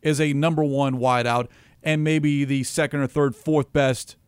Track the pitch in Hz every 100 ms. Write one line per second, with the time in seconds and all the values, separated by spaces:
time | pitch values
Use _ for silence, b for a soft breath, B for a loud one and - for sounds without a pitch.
0 | 160 147 151 143 156 156 151 139 139 131
1 | 127 123 120 120 120 b b b - 156
2 | 151 156 147 143 139 139 127 - 147 147
3 | 135 - 143 120 - 156 135 151 135 127
4 | - -